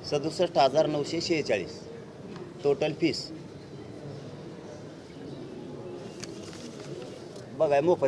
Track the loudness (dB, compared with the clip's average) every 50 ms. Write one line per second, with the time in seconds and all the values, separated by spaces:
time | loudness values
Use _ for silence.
0 | -2 2 0 2 2 0 2 2 2 4 8 8 8 8 8 6 6 6 4 2
1 | 0 0 0 -2 2 4 2 2 4 4 2 2 2 -2 -8 -10 -12 -12 -12 -12
2 | -14 -14 -14 -14 -12 -12 -10 -10 -10 -12 -12 2 4 4 4 4 4 0 2 4
3 | 2 2 2 2 -4 -6 -10 -10 -12 -12 -14 -14 -14 -12 -12 -12 -12 -12 -12 -10
4 | -10 -10 -10 -10 -10 -12 -12 -12 -12 -12 -12 -12 -12 -12 -12 -12 -12 -12 -14 -14
5 | -14 -14 -14 -12 -10 -10 -10 -10 -10 -10 -10 -10 -10 -10 -10 -10 -10 -10 -10 -10
6 | -10 -10 -10 -10 -10 -10 -12 -12 -12 -12 -12 -12 -12 -12 -12 -12 -12 -10 -10 -10
7 | -10 -12 -12 -12 -14 -14 -14 -14 -12 -12 0 2 4 6 6 6 8 6 6 6
8 | 4